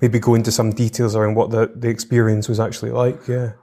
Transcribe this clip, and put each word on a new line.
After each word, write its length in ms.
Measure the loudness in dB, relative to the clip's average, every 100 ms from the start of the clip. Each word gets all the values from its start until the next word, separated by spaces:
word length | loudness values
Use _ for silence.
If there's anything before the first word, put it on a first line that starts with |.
maybe 160 | 0 2
go 140 | 2
into 180 | 2 2
some 200 | 0 0
details 440 | 0 -2 0 0 0
around 200 | 0 0
what 160 | 0
the, 200 | 0 -2 -2
the 140 | -4
experience 580 | -4 0 2 2 2 0
was 100 | -2
actually 320 | -2 -4 -6
like, 360 | -2 -2 -2 -6
yeah. 240 | -4 -6 -8